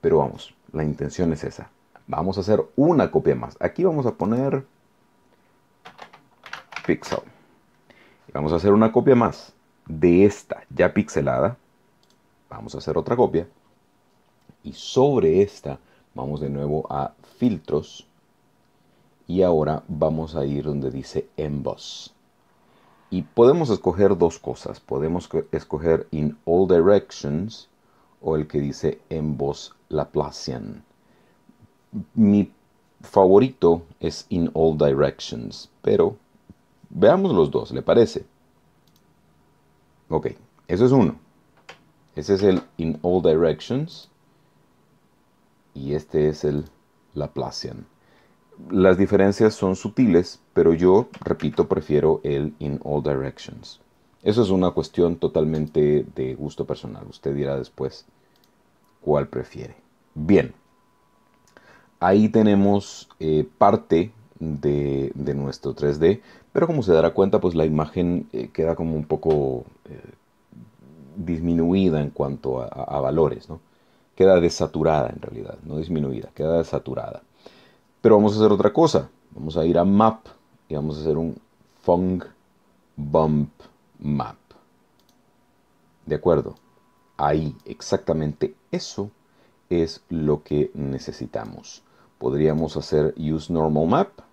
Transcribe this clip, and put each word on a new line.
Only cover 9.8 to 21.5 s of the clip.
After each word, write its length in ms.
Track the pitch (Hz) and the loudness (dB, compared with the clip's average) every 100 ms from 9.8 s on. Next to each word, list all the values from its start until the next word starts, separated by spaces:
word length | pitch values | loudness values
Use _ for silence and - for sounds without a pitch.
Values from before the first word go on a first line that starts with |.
| - | -14
de 380 | 78 87 87 101 | 0 4 6 4
esta 380 | - _ - _ | 2 _ -16 _
ya 240 | - 90 | 0 0
pixelada. 640 | - - - 67 64 85 127 _ _ _ _ _ _ _ _ _ | 0 -4 -4 -2 0 -2 -4 _ _ _ _ _ _ _ _ _
Vamos 240 | - 110 | -18 -14
a 40 | 69 | -10
hacer 200 | 78 82 | -4 -4
otra 180 | - 120 | -2 0
copia. 320 | 104 82 90 _ _ _ _ _ _ _ _ _ _ _ | 2 0 -4 _ _ _ _ _ _ _ _ _ _ _
Y 100 | - | -18
sobre 680 | - - 131 143 131 80 87 | -16 -4 2 2 4 2 2
esta 380 | 101 - - 67 _ _ _ | 0 -4 -14 -14 _ _ _
vamos 280 | - 67 73 | -12 -10 -8
de 80 | 71 | -6
nuevo 380 | 71 73 76 - | -6 -4 -4 -4
a 240 | 71 69 _ _ _ | -6 -8 _ _ _
filtros. 720 | 123 92 - 76 - - _ _ _ _ _ _ _ _ _ _ _ _ - | -2 -2 -4 -6 -6 -20 _ _ _ _ _ _ _ _ _ _ _ _ -6
Y 140 | 87 | 0
ahora 420 | 90 80 73 76 - | 2 2 0 -4 -8
vamos 480 | 76 78 78 80 78 | -4 -2 -2 -6 -6
a 100 | 69 | -4
ir 200 | 71 76 | -4 -6
donde 260 | 71 65 | -6 -6
dice 360 | 65 65 78 - - | -8 -8 -10 -8 -10
Emboss. 800 | 76 | -8